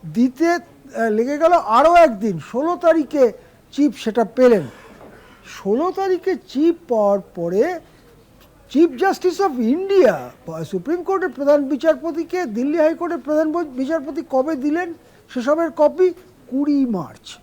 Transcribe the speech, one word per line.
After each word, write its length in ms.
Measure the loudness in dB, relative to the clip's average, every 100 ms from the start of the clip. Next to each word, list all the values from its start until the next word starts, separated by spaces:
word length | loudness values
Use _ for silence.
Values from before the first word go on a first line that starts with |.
| -8
দিতে, 380 | 0 0 2 0
আহ, 580 | 0 -6 -20 -16 -4 -2
লেগে 280 | 0 0 2
গেল 160 | 4
আরও 420 | 2 2 4 6 8
একদিন। 440 | 6 4 -4 -4
ষোলো 360 | -6 -4 -2 0
তারিখে 560 | 2 2 0 2 2 0 -20 _ _
চিফ 260 | 0 0 0
সেটা 260 | -4 -2
পেলেন। 380 | -2 4 4 4 0 -14 -20 -20 -20 -20 -20 -20 -20
ষোলো 460 | -12 -4 -2 -2
তারিখে 440 | -2 -4 -2 -2 -6 -6
চিফ 280 | -2 0 0 -4
পাওয়ার 320 | 0 2 0 -4 -8
পরে 440 | -4 0 0 -2 -12 _ _ _ _ _ _ _ _
chief 160 | 2 2
justice 480 | 2 -2 0 -4 0
of 200 | -2 0
India, 540 | -2 0 2 4 4 2 -8 -16 -14 -12
সুপ্রিম 400 | -8 -8 -4 -6
কোর্টের 260 | -2 -2 -2
প্রধান 340 | -4 2 2
বিচারপতিকে 840 | 2 -2 0 0 -4 -8 -6 -6 -4
দিল্লি 320 | -4 -2 0
হাইকোর্টের 420 | 0 0 -6 -6
প্রধান 320 | -2 -2 0
ব-, 240 | -2 -6 -6
বিচারপতি 460 | -4 -4 -6 -10 -4
কবে 260 | -2 -2 -2
দিলেন 380 | -2 -4 -6 -10 _ _ _
সেসবের 380 | -8 -2 -2 -2
কপি? 420 | 2 0 2 0 0 -18 _ -8
কুড়ি 360 | -4 0 0 0
মার্চ। 520 | -2 -6 -14 -20 -20